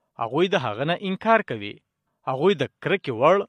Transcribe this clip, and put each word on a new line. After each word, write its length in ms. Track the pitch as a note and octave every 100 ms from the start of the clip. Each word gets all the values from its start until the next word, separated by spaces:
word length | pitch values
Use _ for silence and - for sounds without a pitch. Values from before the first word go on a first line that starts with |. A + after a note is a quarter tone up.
| _ -
هغوی 280 | A#2 C3+ F#3
د 160 | F3+
هغه 200 | B2 G#2
نه 120 | C#3+ F3
انکار 460 | G3+ F#3 A3 A3+ -
کوي. 240 | A#2 G#2 - _ _ _ _ -
هغوی 280 | C3 F3
د 100 | F3 C3 -
کرکې 300 | D3 F#3 -
وړ 240 | A2+ C#3 G3